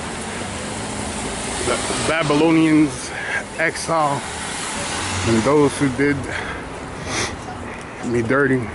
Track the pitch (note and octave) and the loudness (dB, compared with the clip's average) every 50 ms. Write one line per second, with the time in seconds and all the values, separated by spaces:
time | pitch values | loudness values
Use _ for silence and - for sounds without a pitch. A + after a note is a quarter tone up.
0 | - - - - - - - - - - - - - - - - - - - - | -6 -6 -8 -8 -8 -8 -8 -8 -8 -8 -8 -8 -8 -8 -8 -6 -6 -6 -6 -6
1 | - - - - - - - - - - - - - B2 B2 A2+ - - - - | -6 -6 -6 -6 -6 -6 -6 -6 -6 -6 -4 -4 -2 0 0 0 0 -2 -2 -2
2 | A#2+ A#2+ D3+ D#3+ E3 D3 D3 C#3+ D#3 E3 E3 D#3+ D#3+ D#3+ D#3 D3+ D#3 D3 B2+ B2 | 0 0 2 2 2 4 4 6 6 6 6 6 6 8 8 8 6 6 4 -2
3 | - - - - - - - - - - - - D#3+ E3 - - - - E3 E3 | -8 -8 -8 -8 -6 -4 -4 -4 -4 -4 -4 -2 -2 -2 -2 -2 -4 -2 0 2
4 | D#3 D3 C#3 C3+ - - - - - - - - - - - - - - - - | 2 2 2 0 -4 -6 -8 -8 -8 -8 -8 -6 -6 -6 -6 -6 -6 -4 -4 -4
5 | - - - - - - A#2 A2+ A2 B2+ C#3+ D3+ D3 C#3 C#3 - C#3+ C#3 B2+ B2 | -4 -4 -2 -2 0 2 2 4 4 6 6 6 6 6 4 2 0 0 2 2
6 | C#3 C#3+ C#3+ C#3 B2+ - - - - - - - - - - - - - - - | 2 2 2 0 -2 -4 -6 -6 -6 -6 -6 -8 -8 -10 -10 -10 -10 -10 -10 -10
7 | - - - - - - - - - - - - - - - - - - - - | -8 -6 -4 -4 -4 -4 -6 -8 -10 -10 -10 -10 -10 -10 -10 -10 -10 -12 -12 -8
8 | - B2+ A#2 A#2+ A#2 A2+ B2+ C3+ C#3+ C3+ C3+ B2+ A#2+ G#2 | -6 -2 0 0 2 2 4 4 4 4 4 2 0 -2